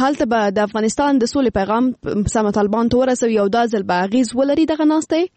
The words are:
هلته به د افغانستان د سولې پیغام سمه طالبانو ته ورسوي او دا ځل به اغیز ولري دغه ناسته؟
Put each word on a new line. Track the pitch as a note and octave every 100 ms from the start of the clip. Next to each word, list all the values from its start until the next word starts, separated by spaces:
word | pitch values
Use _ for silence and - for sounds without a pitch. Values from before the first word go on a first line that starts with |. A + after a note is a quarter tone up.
هلته | C4 D4 B3+
به | A#3 G3+
د | G3 G#3
افغانستان | G#3+ A3 - C#4+ C#4
د | A#3
سولې | C#4+ B3+ G#3
پیغام | F#3+ A3 B3+ A#3 - G3+ G3
سمه | A#3 G#3 G#3
طالبانو | G#3 G#3+ A#3
ته | A#3+
ورسوي | C4 B3 A#3 A3
او | G3+
دا | A#3 A#3+
ځل | A3 G3
به | F3+ G3
اغیز | B3 A#3 A#3+
ولري | C#4 D4 D#4
دغه | D#4 D4+ D#4
ناسته؟ | D#4 D#4+ F4+